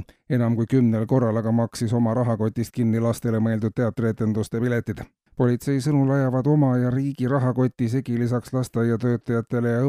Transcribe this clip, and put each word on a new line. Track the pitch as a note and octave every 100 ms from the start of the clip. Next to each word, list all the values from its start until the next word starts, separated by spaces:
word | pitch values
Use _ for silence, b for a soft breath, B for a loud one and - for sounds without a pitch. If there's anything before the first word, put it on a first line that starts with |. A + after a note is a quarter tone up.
| - b b
enam | B2 A#2 A#2
kui | A2+
kümnel | C3+ A#2 A2 A2+
korral | C3 A#2 A2
aga | A2
maksis | A#2 A#2 - A2+
oma | A#2+ A2+
rahakotist | A#2 A#2+ G#2+ A2 A#2 A2+ -
kinni | A2+ A2+
lastele | A#2 A2+ A#2+ A2
mõeldud | A2+ A2 A2 A#2
teatrietenduste | A#2 - A2+ G#2+ A2 G#2+ G#2 A2+
piletid. | B2 A#2+ A2 G2 - _ _ -
Politsei | B2 A#2+ - C#3
sõnul | B2+ C#3+ C3+
ajavad | C#3 C3 C3 C3+
oma | D3+ C3+ B2
ja | B2
riigi | B2+ C#3 C3+ B2
rahakoti | C#3 B2+ A#2+ B2+ - A#2
segi | C3 C3 A#2
lisaks | A#2+ B2 -
lasteaiatöötajatele | C3 B2 A#2 A#2 A2+ B2 A#2+ - A#2 A2 B2 A#2+
ja | A#2